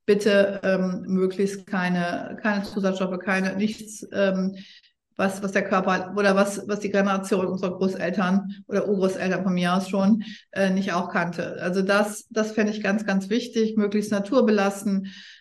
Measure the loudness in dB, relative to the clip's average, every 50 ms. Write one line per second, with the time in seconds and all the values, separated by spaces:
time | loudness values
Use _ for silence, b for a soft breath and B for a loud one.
0 | _ 2 2 4 4 4 6 6 4 4 0 -2 0 0 0 2 0 0 -2 -4
1 | -4 -2 0 2 2 2 2 0 -2 -2 -2 -6 -8 -6 -4 -2 0 0 0 0
2 | 0 0 -2 -4 -6 -8 -10 -4 -2 -2 0 0 -2 -4 -4 -2 0 0 0 0
3 | -2 -2 -4 -4 -2 0 0 0 0 0 0 0 0 -2 -2 -4 -10 -14 -14 -14
4 | -14 -6 -2 2 2 2 2 2 0 -2 -4 B B B B B B B B _
5 | _ _ _ -2 -2 -2 -2 -2 -6 -2 0 0 0 2 0 0 2 2 0 0
6 | -2 -4 -2 0 2 4 4 4 4 2 0 -4 -6 -6 -6 -4 -4 0 0 2
7 | 2 2 0 -2 -2 0 0 0 0 0 -2 -2 -4 -4 -2 -2 -2 -2 -2 -2
8 | -4 -2 -2 0 0 2 2 2 0 -2 -6 -12 -10 -4 -2 -2 0 0 0 2
9 | 2 0 0 0 -2 -2 -2 0 0 0 0 2 2 2 2 0 0 0 0 2
10 | 4 4 4 2 B B B B B _ -4 -2 0 2 2 0 0 0 -2 -2
11 | -2 -2 -2 -2 -2 -2 -2 -4 -6 -6 -6 -6 -4 -2 0 0 2 4 4 4
12 | 4 2 -2 -6 -14 _ -2 -2 -2 0 0 0 0 0 0 -2 -2 0 0 0
13 | 0 0 0 0 0 0 -2 -2 -2 -2 0 0 0 2 2 0 0 2 0 0
14 | 0 0 -2 -2 -2 2 2 4 4 6 4 4 4 2 0 -2 -2 -2 -2 -2
15 | -2 -4 B B B B B B